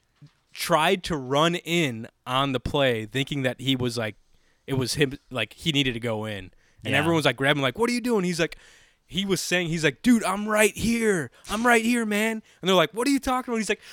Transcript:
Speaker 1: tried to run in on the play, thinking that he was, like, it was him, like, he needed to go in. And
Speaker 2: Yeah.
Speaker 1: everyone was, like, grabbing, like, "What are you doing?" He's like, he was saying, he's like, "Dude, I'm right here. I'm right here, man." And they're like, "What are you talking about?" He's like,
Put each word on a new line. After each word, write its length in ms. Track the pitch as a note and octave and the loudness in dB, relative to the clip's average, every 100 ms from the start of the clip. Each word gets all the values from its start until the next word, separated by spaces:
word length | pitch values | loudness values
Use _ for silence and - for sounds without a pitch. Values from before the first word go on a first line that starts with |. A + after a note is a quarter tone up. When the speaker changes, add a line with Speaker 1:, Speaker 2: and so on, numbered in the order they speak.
| _ _ C#3+ _ _ | _ _ -20 _ _
Speaker 1:
tried 520 | - - D#3+ E3+ G3+ | -10 0 2 2 0
to 140 | - D#3 | -2 -6
run 380 | B2+ C#3+ E3+ F3 | -2 2 2 0
in 520 | D3+ F3 D3 A2+ A#2 _ - | -2 0 0 -4 -12 _ -4
on 240 | C3 C#3 | 0 0
the 80 | B2+ | -2
play, 460 | - D3 C3+ A2+ G#2+ | -2 0 2 0 -4
thinking 380 | C3+ C#3 C#3+ | -4 -4 -2
that 160 | B2+ A#2+ | -4 -4
he 140 | C3 B2+ | -2 0
was, 220 | B2 A#2 | 0 -2
like, 180 | A2 - _ _ _ _ - | -6 -8 _ _ _ _ -6
it 60 | |
was 220 | C3+ A#2+ D3+ | -4 -2 0
him, 220 | C#3 C#3 - | 0 -2 -10
like, 240 | B2+ G#2+ | -6 -6
he 180 | - E3 | -4 -2
needed 220 | C#3 C3 | 0 0
to 60 | A2+ | -2
go 260 | A#2 G#2+ G#2+ | -4 -4 -6
in. 260 | G2+ F#2 _ _ _ A2 | -10 -12 _ _ _ -2
And 60 | |
Speaker 2:
Yeah. 60 | C#3 | 0
Speaker 1:
everyone 180 | D#3+ E3 | 2 2
was, 100 | C#3 | 2
like, 120 | B2 | 0
grabbing, 240 | C3+ D3 | 2 2
like, 160 | C3 F#3+ | 0 0
"What 100 | A#3+ | -2
are 40 | |
you 80 | A#3+ | 0
doing?" 240 | A#3+ A3 F3+ | 0 0 0
He's 140 | E3 | 0
like, 160 | D#3+ - - - _ _ _ | -2 -4 -20 -20 _ _ _
he 200 | F#3+ G3 | -6 -2
was 140 | F3+ | -2
saying, 260 | - F3+ E3+ | 0 -2 -2
he's 160 | E3 | 0
like, 180 | D3+ - | 0 2
"Dude, 220 | B3 A3+ | 4 4
I'm 240 | F3+ G3 G#3+ | 4 -2 -2
right 280 | G#3+ G#3+ - | 2 2 2
here. 560 | A3+ A#3 A3 F#3 B2+ _ - | 0 2 2 0 -2 _ -8
I'm 160 | G#3 B3 | -2 4
right 180 | A#3 | 4
here, 220 | A3+ A#3+ G#3+ | 4 0 0
man." 360 | G#3 A3 A3 _ - | 0 -2 -4 _ -6
And 60 | F3 | 2
they're 60 | F3+ | 4
like, 180 | D#3 | 4
"What 140 | A3 C#4+ | 0 0
are 40 | |
you 80 | C#4 | 0
talking 320 | C4+ B3+ B3 | 0 -2 -2
about?" 40 | A3+ | -4
He's 100 | G#3 | -2
like, 120 | G#3 - | -4 -6